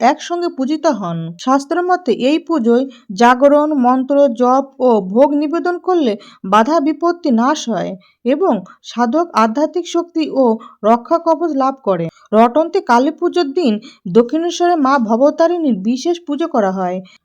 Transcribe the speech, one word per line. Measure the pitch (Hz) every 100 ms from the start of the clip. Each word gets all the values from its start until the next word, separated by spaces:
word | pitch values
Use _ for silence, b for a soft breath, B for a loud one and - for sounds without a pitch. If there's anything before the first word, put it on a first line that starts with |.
একসঙ্গে | 233 302 - 349 349
পূজিত | 339 262 311 311
হন। | 220 180 165 165 170
শাস্ত্র | 254 277 277 330
মতে | 359 359 359
এই | 294 254 311
পুজোয় | 320 320 226 233 269 B B
জাগরণ, | 190 240 247 277 294 302
মন্ত্র | 294 247 254 254 285 285
জপ | 233 247 262 269 -
ও | 254 220
ভোগ | 185 214 277
নিবেদন | 294 302 339 359 349
করলে | 359 359 262 208 B B
বাধা | 190 208 226 330
বিপত্তি | 285 302 339 349 320
নাশ | 226 247 302 -
হয় | 190 175 185 b b
এবং | 233 285 370 214 180 B
সাধক | - 226 240 302 339
আধ্যাত্মিক | 214 220 226 302 349 339
শক্তি | 339 339 330 294
ও | 269 247 220 B B
রক্ষা | 202 233 233 330
কবচ | 339 311 339 269
লাভ | 262 269
করে। | - 180 165 b b
রটন্তী | 214 233 262 330 381
কালী | - 240 277
পুজোর | - 349 349 285
দিন | 269 294 208 B B 190
দক্ষিণেশ্বরে | 190 240 311 339 339 349 349
মা | 262 285
ভবতারিণীর | 214 226 285 302 330 349 311 202
বিশেষ | 202 247 330 349
পুজো | 349 285 330
করা | 269 196
হয়। | 190 180 185 185 B